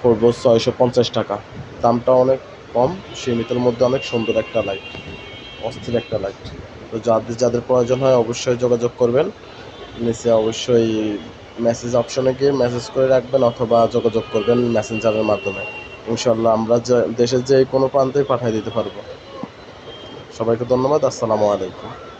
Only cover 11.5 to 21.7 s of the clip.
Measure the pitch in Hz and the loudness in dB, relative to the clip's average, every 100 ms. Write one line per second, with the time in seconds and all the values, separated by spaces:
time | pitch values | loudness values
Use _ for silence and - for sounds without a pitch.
11.5 | - 117 117 120 120 117 - 131 131 139 | -4 -2 -2 0 0 0 0 0 2 2
12.5 | 139 120 120 - 135 131 131 123 131 120 | 2 0 -2 -4 0 2 2 2 2 2
13.5 | 120 113 117 113 120 110 113 101 110 104 | 2 2 4 4 2 0 0 -2 0 2
14.5 | 120 120 110 107 110 113 107 110 101 101 | 2 2 0 -2 -2 0 2 2 0 -2
15.5 | 95 92 - - - 110 117 123 113 113 | -8 -10 -12 -16 -12 -6 -2 0 2 2
16.5 | 110 110 120 117 120 95 117 117 127 127 | 2 2 0 2 2 2 0 2 2 4
17.5 | 131 131 131 131 139 131 143 139 120 120 | 4 4 2 2 2 2 0 0 0 0
18.5 | 110 110 110 101 98 - - - - - | -2 -2 -4 -6 -8 -14 -16 -16 -14 -14
19.5 | - - - - - - - - - 113 | -14 -20 -20 -18 -18 -18 -18 -14 -4 -2
20.5 | 117 120 127 135 151 135 - 110 107 104 | 0 0 2 2 2 0 -2 0 2 2
21.5 | 98 92 | 0 -4